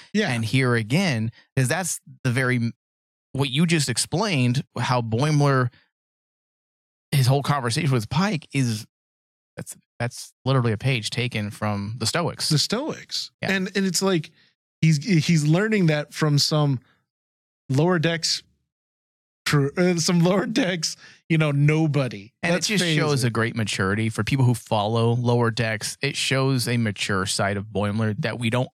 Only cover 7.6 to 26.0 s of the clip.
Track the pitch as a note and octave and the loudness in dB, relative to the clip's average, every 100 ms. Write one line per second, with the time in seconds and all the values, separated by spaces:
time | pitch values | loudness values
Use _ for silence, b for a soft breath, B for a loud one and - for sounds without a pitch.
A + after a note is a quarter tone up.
7.6 | A#2+ A#2+ C#3+ B2+ G#2+ C3+ G3 E3 - C#3 | 0 -2 0 0 0 0 0 -2 -4 -2
8.6 | B2 A2 A2 _ _ _ _ _ _ - | 0 -2 -8 _ _ _ _ _ _ -18
9.6 | - - _ _ A#2+ - - _ B2+ C3+ | -16 -18 _ _ -8 -8 -18 _ 0 2
10.6 | A#2 G#2 C3 B2+ G#2 - B2 A#2 G#2 - | 2 0 -2 -2 -4 -6 -4 -4 -6 -4
11.6 | G#2+ G2+ G2+ A2+ A2+ D#3+ E3+ - - D3 | -4 -4 -6 -6 -4 -2 -4 -4 -2 0
12.6 | - G#3+ D4+ - - - - _ - G3 | 0 -4 -6 -10 -10 -10 -10 _ -4 -2
13.6 | F#3+ F#3+ F#3+ E3+ G3 F3+ D3+ b b b | -2 -2 -2 0 0 0 -2 b b b
14.6 | _ _ D#3+ D3+ G3 F3 - E3+ D3+ E3 | _ _ 2 2 2 2 4 2 4 2
15.6 | A3 G#3+ E3+ D3+ D3 - D#3 C#3+ - D3+ | 4 2 4 2 -2 -2 2 2 2 2
16.6 | D3 C3 b b b _ _ _ _ _ | 2 0 b b b _ _ _ _ _
17.6 | _ C3+ E3+ F3+ D#3 E3 - - - _ | _ 2 4 2 0 -2 -4 -4 -8 _
18.6 | _ _ _ _ _ _ _ _ - D3 | _ _ _ _ _ _ _ _ -2 0
19.6 | C#3 - F3+ F3 D#3 F3 E3+ G3 F3+ A3 | 0 2 2 2 2 2 4 2 0 -2
20.6 | G3+ F3+ - - B B B D#3+ D#3 C#3+ | -2 -2 -6 -8 B B B 0 2 2
21.6 | D3 D#3 D#3+ C#3+ B2+ G#2+ G2+ _ F3 F3 | 2 2 2 0 -2 -6 -16 _ -2 0
22.6 | E3+ G#3 F3 D#3 D#3 C#3 A#2+ A2+ A2+ A#2 | 0 0 0 0 2 0 0 0 -2 -2
23.6 | G#2+ - F#2+ G#2 A2 - G#2 C3+ B2+ A#2+ | -4 -2 0 0 -2 -2 -2 2 2 2
24.6 | - A2 G#2 A2+ A#2 A#2+ A#2+ A#2+ A#2 A2 | -2 -2 0 2 2 2 0 2 0 0
25.6 | A2+ G#2+ - - | -2 -2 -8 -6